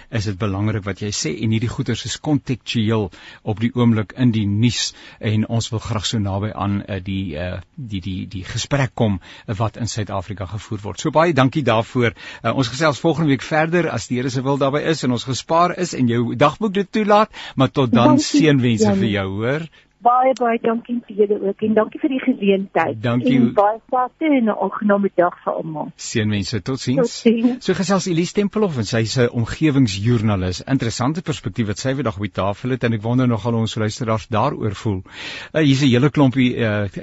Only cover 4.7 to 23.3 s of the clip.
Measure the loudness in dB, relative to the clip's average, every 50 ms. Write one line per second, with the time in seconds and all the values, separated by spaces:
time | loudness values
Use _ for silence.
4.7 | 2 0 -4 -6 -8 -12 -20 -20 -16 -6 -4 0 0 0 0 0 0 -2 -2 -2
5.7 | -6 -6 -6 -4 -6 -4 -4 -2 -2 -2 -2 -2 -2 -2 -4 -4 -4 -4 -2 -2
6.7 | -2 -2 -4 -4 -8 -6 -6 -4 -4 -4 -4 -4 -6 -6 -6 -6 -6 -8 -12 _
7.7 | _ -14 -12 -8 -8 -6 -6 -6 -6 -6 -8 -8 -10 -12 -10 -8 -6 -6 -4 -2
8.7 | -2 0 0 -2 0 0 0 0 0 -2 -6 -10 -20 -18 -10 -8 -4 -2 -2 -4
9.7 | -2 -4 -8 -6 -4 -6 -6 -4 -6 -6 -6 -6 -8 -10 -10 -10 -10 -12 -10 -8
10.7 | -10 -8 -8 -10 -10 -4 -4 0 2 2 2 4 4 4 4 4 2 0 0 2
11.7 | 2 0 0 0 0 0 0 0 0 -4 -14 -18 -14 -6 -4 -2 0 0 -2 -2
12.7 | -2 0 0 0 0 2 0 0 2 2 2 2 2 0 0 -2 0 0 0 2
13.7 | 2 0 0 0 -2 -6 -6 -4 -4 -2 -2 -2 -4 -2 0 0 0 2 2 0
14.7 | 0 0 0 0 -2 0 0 0 0 0 -2 -4 -6 -6 -2 0 2 4 4 2
15.7 | 2 -2 -4 -4 -2 0 2 2 2 2 0 0 2 2 2 2 2 0 -4 -2
16.7 | 0 -2 -2 0 0 0 2 4 4 4 4 2 -2 -14 -16 -10 0 0 0 2
17.7 | 2 2 0 4 4 6 6 6 6 4 2 2 2 4 6 6 6 4 4 4
18.7 | 4 4 4 2 4 2 2 0 0 0 -2 -2 -4 -4 -2 -2 -2 -4 -6 -10
19.7 | _ _ _ _ _ _ 2 2 4 4 4 2 2 2 0 0 0 0 0 -2
20.7 | -2 -2 -4 -6 -6 -6 -6 -6 0 0 2 2 2 0 -2 -4 -4 -2 0 0
21.7 | 2 2 2 0 -2 -4 -4 -2 -2 -2 0 0 0 0 2 2 2 2 2 -2
22.7 | 0 0 0 0 -2 -2 -2 0 0 2 2 2